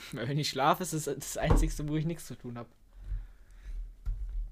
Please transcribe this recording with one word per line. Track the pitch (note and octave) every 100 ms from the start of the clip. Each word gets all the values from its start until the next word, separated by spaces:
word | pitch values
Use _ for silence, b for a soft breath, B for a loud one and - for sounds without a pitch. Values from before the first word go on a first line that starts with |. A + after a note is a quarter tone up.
<laughs> | -
Weil | A#2+ A#2
wenn | D3
ich | C#3+
schlafe, | C3 C#3+ F3
ist | F3+
das | D#3
das | C#3+ - - -
Einzigste, | D3+ D3 D#3 - D3+
wo | D#3
ich | D#3+
nichts | E3 -
zu |
tun | B2 B2 A#2+
hab. | A#2+ - - b b b b b b b b b b - - - - - -